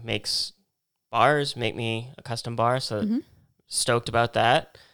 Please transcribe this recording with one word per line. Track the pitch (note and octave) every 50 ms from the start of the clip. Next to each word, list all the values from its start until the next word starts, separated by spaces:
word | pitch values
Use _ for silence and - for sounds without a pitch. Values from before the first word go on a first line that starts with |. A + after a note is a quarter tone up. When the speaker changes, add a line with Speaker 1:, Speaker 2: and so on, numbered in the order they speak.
| A#2
Speaker 1:
makes | A2+ A2 G#2+ - - - - - - - _ _ _ _ _ _ _ _ _ _ _ -
bars | A#2 A#2 C3+ D3+ D3 C#3+ C#3 -
make | A#2+ A#2+ A2+ -
me | - A#2 A#2 A2+ A2+ A#2+ B2+ C#3+ -
a | -
custom | - A#2+ A#2 - A#2+ A#2
bar, | A2+ A2+ A#2+ B2+ C3
so | - - A2+ G#2 A3
Speaker 2:
Mm-hmm. | G3+ A3+ C4 - _ _ _ _ _ _ _ _ -
Speaker 1:
stoked | - - - - A#2+ A#2+ - -
about | A2 A#2+ A#2 A#2+ -
that. | A2+ A2+ A2+ C3 - - - - - - _